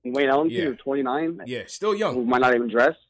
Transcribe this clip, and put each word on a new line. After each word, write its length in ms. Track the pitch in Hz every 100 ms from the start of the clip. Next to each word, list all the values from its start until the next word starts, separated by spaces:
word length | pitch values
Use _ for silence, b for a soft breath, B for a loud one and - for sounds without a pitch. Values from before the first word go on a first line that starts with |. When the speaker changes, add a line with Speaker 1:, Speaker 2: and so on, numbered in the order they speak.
Speaker 1:
Wayne 260 | 123 131 139
Ellington 320 | 139 160 180
Speaker 2:
Yeah. 80 | 156
Speaker 1:
is 80 | 113
twenty-nine? 640 | 135 139 127 139 165 170 120
Speaker 2:
Yeah, 160 | 120 95
still 260 | - 208
young. 200 | 208 214
Speaker 1:
Who 100 | 127
might 160 | 120 123
not 140 | 127 120
even 120 | 120
dress. 280 | 113 139 160 _